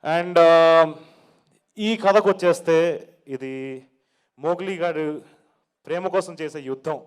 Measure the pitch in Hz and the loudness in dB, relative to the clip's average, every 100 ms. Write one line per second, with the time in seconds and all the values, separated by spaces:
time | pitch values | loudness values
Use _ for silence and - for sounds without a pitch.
0 | 151 170 175 170 165 165 165 165 160 151 | -2 -4 2 4 6 8 6 6 4 -2
1 | - _ _ _ _ _ _ - 214 220 | -20 _ _ _ _ _ _ -8 -6 0
2 | 196 202 202 190 175 170 170 160 170 147 | 2 2 2 0 0 0 0 0 0 -4
3 | - _ - 131 135 131 135 131 135 _ | -14 _ -16 -12 -10 -12 -12 -14 _ _
4 | _ _ _ _ 147 175 190 180 175 156 | _ _ _ _ -6 -6 -8 -6 -6 -6
5 | 151 151 _ _ _ _ _ _ - 170 | -8 -10 _ _ _ _ _ _ -10 -8
6 | 185 185 175 165 151 151 131 131 156 139 | -4 -4 -6 -12 -12 -12 -12 -10 -8 -10